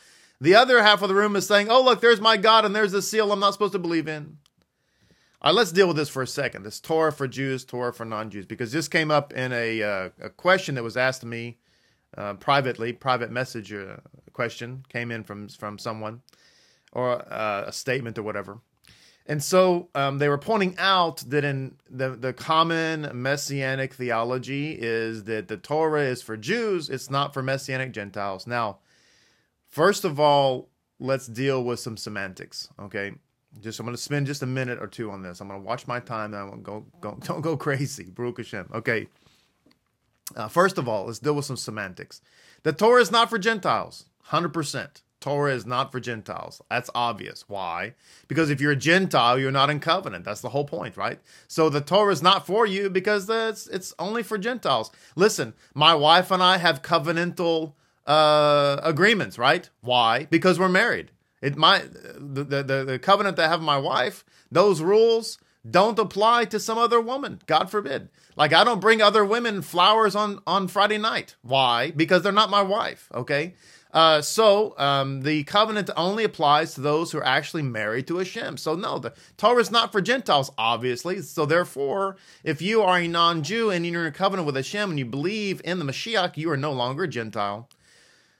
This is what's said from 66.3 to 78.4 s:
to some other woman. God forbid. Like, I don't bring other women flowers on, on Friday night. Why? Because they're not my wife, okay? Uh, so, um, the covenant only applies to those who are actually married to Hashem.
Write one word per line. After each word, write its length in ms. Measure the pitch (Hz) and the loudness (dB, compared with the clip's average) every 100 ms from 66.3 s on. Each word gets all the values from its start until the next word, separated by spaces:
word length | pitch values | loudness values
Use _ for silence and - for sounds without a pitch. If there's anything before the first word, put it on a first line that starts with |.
| 240 226 | 4 2
to 140 | 214 | -2
some 180 | - 226 | -4 0
other 220 | 233 233 | 4 2
woman. 420 | 226 269 240 143 - | 0 -4 -8 -10 0
God 220 | 156 185 | 2 2
forbid. 400 | 214 - 123 92 _ _ - | -2 -4 -6 -8 _ _ 0
Like, 160 | 151 | 6
I 120 | 165 | 6
don't 160 | 226 214 | 6 4
bring 220 | 208 226 | 4 6
other 220 | 208 214 | 6 6
women 360 | 202 233 240 202 | 4 2 0 -4
flowers 540 | 143 175 190 220 214 | -2 4 4 6 4
on, 260 | 202 208 196 - | 2 -2 -4 -2
on 220 | 196 185 | 0 0
Friday 300 | 202 208 214 | 2 2 2
night. 360 | 220 240 - _ | -2 -4 -8 _
Why? 480 | 120 135 127 120 143 | 0 4 4 4 0
Because 320 | 151 160 185 | 0 2 4
they're 100 | 196 | 4
not 160 | 202 208 | 2 4
my 140 | 202 | 2
wife, 460 | 190 - - - - | 2 0 -2 -8 -10
okay? 420 | - 123 143 170 - - - _ | -8 -2 -2 -4 -10 -20 -20 _
Uh, 300 | 156 160 151 | 4 6 6
so, 520 | 143 - 220 202 220 - | 2 4 6 6 2 0
um, 420 | 139 139 135 135 | 0 2 0 -4
the 240 | 139 156 | -2 -2
covenant 460 | 143 208 220 214 190 - | 0 2 2 0 -4 -2
only 280 | 175 214 | -2 0
applies 500 | 214 - 151 147 160 | -2 2 4 4 2
to 60 | - | -2
those 320 | 139 151 165 | 0 0 -2
who 60 | 156 | -2
are 80 | 131 | 0
actually 360 | 139 147 160 | 0 -2 -4
married 440 | 143 110 107 120 131 | -4 -2 -2 -4 -4
to 100 | 175 | -6
Hashem. 380 | 185 226 | -6 -8